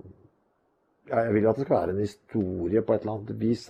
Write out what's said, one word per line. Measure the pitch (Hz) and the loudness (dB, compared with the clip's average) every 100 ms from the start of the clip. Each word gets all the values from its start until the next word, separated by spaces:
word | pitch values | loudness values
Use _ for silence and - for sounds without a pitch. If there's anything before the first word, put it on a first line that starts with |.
| 92 - _ _ _ _ _ _ _ _ - | -16 -20 _ _ _ _ _ _ _ _ -4
ja, | 120 | -2
jeg | 117 104 | 2 4
vil | 107 | 4
jo | |
at | 110 | 2
det | 139 | 2
skal | 117 | 2
være | 85 98 | 2 -2
en | |
historie | 104 - _ 113 92 92 87 110 | -2 -6 _ -2 -2 -2 0 0
på | 110 107 | 2 0
et | 107 | 0
eller | 107 | -8
annet | 107 107 113 | -8 -2 0
vis, | 117 | -2